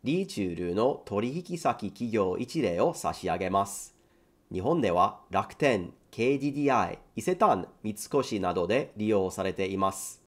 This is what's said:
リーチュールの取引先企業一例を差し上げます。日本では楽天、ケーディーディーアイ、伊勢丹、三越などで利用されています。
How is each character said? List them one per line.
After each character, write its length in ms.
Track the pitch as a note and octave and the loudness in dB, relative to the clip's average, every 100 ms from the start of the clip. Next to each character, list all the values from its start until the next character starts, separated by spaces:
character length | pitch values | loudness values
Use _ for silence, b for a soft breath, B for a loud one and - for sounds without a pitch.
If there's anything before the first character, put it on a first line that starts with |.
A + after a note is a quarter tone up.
リ 200 | A#2 E3+ | 0 -2
ー 20 | F#3+ | -2
チ 140 | - | -4
ュ 140 | F#2+ | -4
ー 140 | E2+ F2 | -2 -2
ル 60 | |
の 280 | F2+ B2 D3+ | 2 2 0
取 400 | - G2+ A#2+ D#3 F3 | -4 -2 -2 -6 -8
引 120 | F3 | -2
先 320 | C#3+ A#2 G2+ | -2 -2 -6
企 220 | - A#2+ | -6 -2
業 260 | A2 F#2 F2+ | 2 2 0
一 240 | B2 E3 | -4 -2
例 180 | A2 E2+ | 0 2
を 140 | C#3+ | 2
差 180 | D#3+ - | 0 -6
し 140 | E2+ F#2 | -4 -2
上 100 | E2+ | -2
げ 140 | F#2 | 2
ま 160 | G2 G2+ | 0 0
す。 280 | - - b b b b b _ | -6 -14 b b b b b _
日 120 | F2+ | -4
本 180 | G2+ E3+ | 0 2
で 100 | G#2+ | 4
は 300 | F2 G2+ - - | 4 2 0 -4
楽 240 | F#2+ G2+ | -4 -4
天、 380 | - D3 A2 E2+ - _ - | 0 2 2 -2 -12 _ -2
ケ 200 | A#2+ C#3 | 0 2
ー 20 | |
デ 80 | C#3+ | 0
ィ 20 | |
ー 40 | |
デ 60 | C#3+ | 0
ィ 40 | |
ー 160 | C#3 B2 | 2 2
ア 100 | F2+ | 2
イ、 60 | F#2 - - | -4 -10 -6
伊 40 | |
勢 160 | C#3 F3+ | -2 2
丹、 320 | G#3 G#2 - _ | 4 4 -2 _
三 80 | G#2+ | -8
越 500 | G#2 - C#3 C3 G#2 | -8 -2 -2 0 -2
な 140 | F#2 | 0
ど 120 | F2 F2 | 0 2
で 240 | A#2+ - G#2 | 0 0 -4
利 120 | G#2+ | 2
用 220 | G#2 F#2 | 2 2
さ 120 | F2+ | -2
れ 100 | F#2+ | -4
て 140 | F#2 F#2+ | -2 -2
い 100 | G2 | 0
ま 160 | G2 | 0
す。 300 | - - - | -2 -12 -16